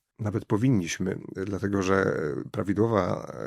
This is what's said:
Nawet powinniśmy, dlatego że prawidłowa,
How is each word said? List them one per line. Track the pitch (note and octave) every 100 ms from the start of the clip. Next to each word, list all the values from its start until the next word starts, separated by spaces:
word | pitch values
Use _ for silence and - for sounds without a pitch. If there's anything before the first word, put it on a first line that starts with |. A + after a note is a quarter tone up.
| _ -
Nawet | A2 G2+
powinniśmy, | - G#2+ B2+ A2+ E2 - F#2+ - - - F#2+
dlatego | G2 G2 G2
że | F#2 G2 - - D#2 C2 -
prawidłowa, | - G2+ G2 A2+ G#2+ F#2 G#2 - -